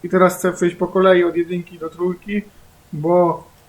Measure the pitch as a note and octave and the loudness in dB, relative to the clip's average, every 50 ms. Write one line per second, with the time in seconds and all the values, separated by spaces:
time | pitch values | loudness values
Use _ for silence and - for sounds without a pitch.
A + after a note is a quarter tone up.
0 | - F3 F#3 F#3 F#3 F3+ F3+ - - F#3 F3+ - F3+ F3 E3+ - F3+ F3 - F#3+ | -6 -2 2 4 4 4 2 0 -4 -4 -2 0 -2 -2 -2 -2 -8 -2 0 2
1 | F#3+ F#3+ F#3 F3+ F3 E3+ D#3+ E3+ E3+ E3 F3+ F3+ E3+ - F3+ E3 D#3+ D#3+ - E3+ | 4 6 4 4 4 2 0 -2 -4 -4 -6 -8 -8 -10 -14 -14 -14 -14 -8 -4
2 | F3+ F#3 F3+ F3 - G3 G#3 G#3 G#3 - _ - - - _ _ _ _ - D3+ | -4 -4 -4 -6 -8 -6 -6 -6 -6 -8 _ -20 -20 -20 _ _ _ _ -12 -6
3 | D3+ E3 F3 F3+ F3 E3+ D#3 - - - _ _ _ | -2 2 2 4 2 2 0 -4 -10 -20 _ _ _